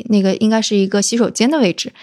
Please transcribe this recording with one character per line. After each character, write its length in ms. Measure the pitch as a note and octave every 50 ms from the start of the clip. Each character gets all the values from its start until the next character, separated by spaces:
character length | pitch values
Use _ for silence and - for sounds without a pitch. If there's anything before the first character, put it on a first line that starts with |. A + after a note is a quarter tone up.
| -
那 140 | - G#3 G3+
个 120 | F#3+ F#3+ F#3+
应 140 | - G#3+ G#3+
该 120 | A3 A3
是 120 | G#3+ - G#3+
一 140 | G3+ G3
个 140 | F#3+ G#3 G3+
洗 160 | G3+ - A#3
手 120 | A#3 A3 -
间 220 | - - A3 B3+
的 80 | D#4+ D4+
位 140 | A#3+ F3+ D#3+
置， 180 | - - - - -